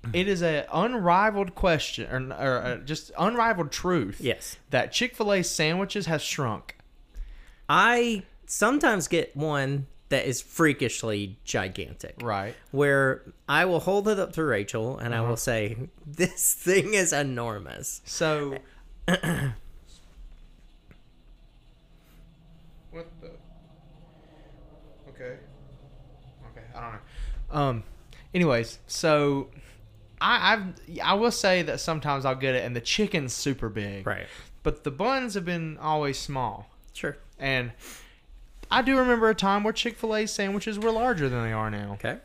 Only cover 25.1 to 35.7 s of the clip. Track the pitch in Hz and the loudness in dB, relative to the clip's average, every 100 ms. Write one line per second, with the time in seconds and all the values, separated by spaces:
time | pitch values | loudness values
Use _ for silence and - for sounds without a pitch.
25.1 | 131 123 127 - - 135 - - - - | -14 -14 -14 -18 -20 -20 -20 -20 -20 -20
26.1 | - - - 123 117 113 120 117 104 - | -20 -20 -20 -20 -20 -18 -14 -12 -12 -14
27.1 | - - - - 151 139 117 - - - | -8 -6 -6 -4 0 0 -2 -8 -18 -20
28.1 | - - 180 170 120 113 - - - 165 | -20 -4 2 4 2 0 -10 -10 -2 4
29.1 | 151 143 139 131 - - - - - - | 4 4 0 -4 -14 -20 -20 -20 -20 -20
30.1 | - 180 240 196 220 185 - - 175 - | -2 2 4 4 2 0 -10 -14 -4 2
31.1 | 196 233 - 202 185 156 123 - 160 151 | 4 4 2 4 4 2 -2 -2 -2 0
32.1 | 139 135 131 131 127 120 123 - - 208 | 0 0 0 0 0 0 -4 -2 0 2
33.1 | 180 131 - 143 127 113 104 101 98 98 | 2 -2 -2 -2 0 -2 -4 -6 -4 -4
34.1 | 95 - - - - 156 147 151 131 214 | -4 -6 -14 -18 -4 -4 -2 -6 -2 0
35.1 | 269 247 196 175 170 160 | 0 -2 -4 -4 -4 -4